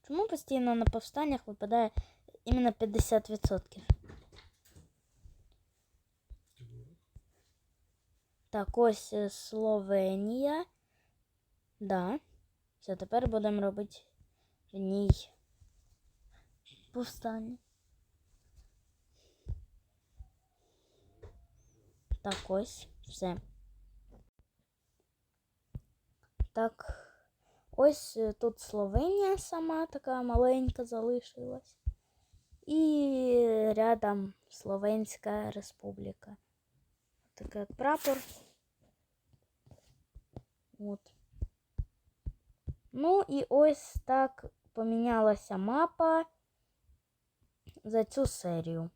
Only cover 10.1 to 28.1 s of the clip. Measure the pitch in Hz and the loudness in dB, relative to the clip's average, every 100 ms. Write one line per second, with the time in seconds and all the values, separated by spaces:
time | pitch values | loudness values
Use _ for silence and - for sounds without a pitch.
10.1 | 190 208 247 285 311 359 _ _ _ _ | -2 -4 -2 -2 -2 -6 _ _ _ _
11.1 | _ _ _ _ _ _ _ 196 190 180 | _ _ _ _ _ _ _ -4 -2 -2
12.1 | 277 _ _ _ _ _ _ - 185 190 | -6 _ _ _ _ _ _ -10 -8 -2
13.1 | 233 254 220 214 208 202 202 208 - _ | 0 2 0 0 0 -2 -4 -10 -12 _
14.1 | _ _ _ _ _ _ 196 190 196 202 | _ _ _ _ _ _ -8 -2 0 2
15.1 | - - _ _ _ - _ _ _ _ | 0 -2 _ _ _ -20 _ _ _ _
16.1 | _ - - _ _ _ - _ 247 240 | _ -20 -20 _ _ _ -20 _ -10 -10
17.1 | - 233 220 220 247 _ _ _ _ _ | -8 -8 -8 -10 -12 _ _ _ _ _
18.1 | _ _ _ _ - - _ _ _ _ | _ _ _ _ -20 -20 _ _ _ _
19.1 | _ _ _ - - - _ _ _ _ | _ _ _ -10 -10 -10 _ _ _ _
20.1 | _ - _ _ _ _ _ _ _ _ | _ -20 _ _ _ _ _ _ _ _
21.1 | _ - - _ _ _ _ _ _ _ | _ -20 -20 _ _ _ _ _ _ _
22.1 | - 202 190 - 190 233 - - - - | -6 -4 -6 -2 -4 -4 -12 -20 -20 -20
23.1 | - 185 175 - - - - - - - | -6 -6 -6 -12 -20 -20 -20 -20 -20 -20
24.1 | - _ _ _ _ _ _ _ _ _ | -20 _ _ _ _ _ _ _ _ _
25.1 | _ _ _ _ _ _ - _ _ _ | _ _ _ _ _ _ -18 _ _ _
26.1 | _ _ _ - - 226 - - - - | _ _ _ -4 0 -2 -2 -12 -12 -14
27.1 | _ _ _ _ _ _ - 277 - - | _ _ _ _ _ _ 6 6 6 -8